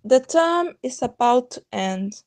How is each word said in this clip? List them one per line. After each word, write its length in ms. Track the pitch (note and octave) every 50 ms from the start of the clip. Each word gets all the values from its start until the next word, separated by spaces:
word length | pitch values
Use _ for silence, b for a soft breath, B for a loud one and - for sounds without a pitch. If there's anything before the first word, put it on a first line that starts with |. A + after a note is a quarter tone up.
| _
The 140 | G#3+ B3+ C4
term 560 | C4 - - E4 E4 E4 E4+ F4 F4 E4+ - _ -
is 180 | B3+ B3+ -
about 500 | C4 A3 - _ A#3+ A#3+ A#3+ B3+ B3 B3
to 120 | - - _ _
end. 520 | - G3+ F#3+ F#3+ F#3+ F#3 G3 G3+ G#3 - _